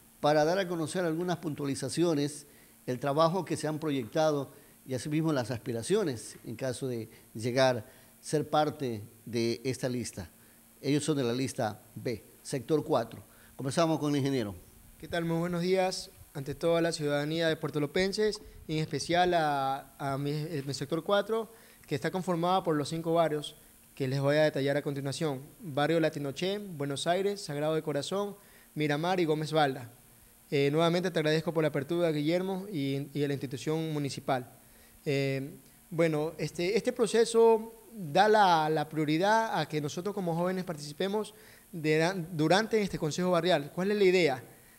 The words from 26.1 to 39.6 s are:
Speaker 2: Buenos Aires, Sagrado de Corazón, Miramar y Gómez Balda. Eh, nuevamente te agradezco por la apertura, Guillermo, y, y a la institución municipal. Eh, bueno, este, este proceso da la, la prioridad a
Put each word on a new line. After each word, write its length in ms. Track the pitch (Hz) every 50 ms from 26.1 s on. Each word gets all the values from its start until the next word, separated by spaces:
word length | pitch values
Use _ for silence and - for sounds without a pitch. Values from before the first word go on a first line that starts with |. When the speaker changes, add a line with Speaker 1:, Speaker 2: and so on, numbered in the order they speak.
| 147 147 143 139 135 - 175 185 196 208
Speaker 2:
Buenos 480 | 208 196 175 139 143 143 139 131 -
Aires, 340 | 165 175 190 196 202 202 196
Sagrado 340 | - - 147 143 151 156 160
de 80 | 156 151
Corazón, 540 | 156 143 143 139 - 185 196 202 202 196 - - - - - - - _
Miramar 440 | 151 151 147 147 143 160 180 190 185
y 60 | 175
Gómez 280 | 151 156 151 156 143 151
Balda. 380 | 160 151 139 135 135 123 113 - - - - - - - - - - - -
Eh, 180 | 165 139 139 143
nuevamente 400 | 143 156 170 170 165 180 175 185
te 80 | 170 170
agradezco 340 | 151 151 156 160 160 180 156
por 100 | 165 156
la 60 | 151
apertura, 440 | 143 147 135 - 170 175 175 165 156
Guillermo, 540 | 151 147 151 170 180 185 190 196 185 190 208 214
y, 360 | 147 139 135 135 139 143 139 -
y 120 | 143 143
a 20 |
la 80 | 139 143
institución 580 | 131 143 127 139 120 - 156 156 160 160 160 151
municipal. 560 | 147 143 139 - - - - 139 127 123 - - - - - - - - - - - _
Eh, 520 | 160 139 139 139 135 135 135 135 143 - - - - - - - -
bueno, 420 | 175 156 170 165 156 151 151 160 160 -
este, 380 | 180 151 - - 175 180 214
este 160 | 220 196 247 240
proceso 840 | - 240 190 - 220 233 214 - 226 226 226 226 214 220 226 - - - - 226
da 360 | 220 185 147 143 185 202 214
la, 420 | 214 214 208 185 170 160 156 151
la 180 | 160 156 151 151
prioridad 720 | - 151 156 143 151 160 185 202 214 226 226 220 214
a 80 | 180